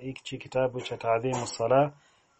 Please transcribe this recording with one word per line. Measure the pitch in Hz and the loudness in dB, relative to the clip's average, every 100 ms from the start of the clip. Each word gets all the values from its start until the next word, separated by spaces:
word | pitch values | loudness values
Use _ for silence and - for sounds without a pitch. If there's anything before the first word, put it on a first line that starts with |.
hichi | 135 131 - 127 | -10 -12 -12 -14
kitabu | - 127 127 123 | -4 0 0 -2
cha | 120 117 | -8 -4
Ta'dhimu | 117 113 131 123 117 | 0 0 0 -2 -4
Salah, | - 117 135 147 - _ _ _ _ | -2 4 4 4 -2 _ _ _ _